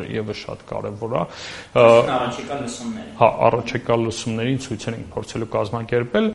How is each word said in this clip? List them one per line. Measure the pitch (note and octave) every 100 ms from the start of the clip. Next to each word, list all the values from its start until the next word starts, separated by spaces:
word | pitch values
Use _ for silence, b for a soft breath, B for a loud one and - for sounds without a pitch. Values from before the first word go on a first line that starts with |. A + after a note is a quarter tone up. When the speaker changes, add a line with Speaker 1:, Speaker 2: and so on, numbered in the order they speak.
| E2+
Speaker 1:
ևս | A2 G#2+ G2+
շատ | - - -
կարևոր | G#2+ G#2+ G#2 A2+ B2+
է, |
ա, | E3+ - - - - B2 A#2 A#2 B2+ B2+
Speaker 2:
Առաջիկա | B2 A#2+ - C#3+
լսումներին։ | A#2+ - A#2 D#3 - -
Speaker 1:
Հա, | A2+ -
առաջիկա | A2+ A#2 A#2 A#2+ - A#2
լսումներին | A2+ - - A2+ A#2 C3+ -
ցույցեր | G#2+ - A2+
ենք | A2+
փորձելու | - G#2+ - A2+
կազմակերպել։ | A2 G#2+ A#2 A2+ A#2+ A#2+ G#3 A3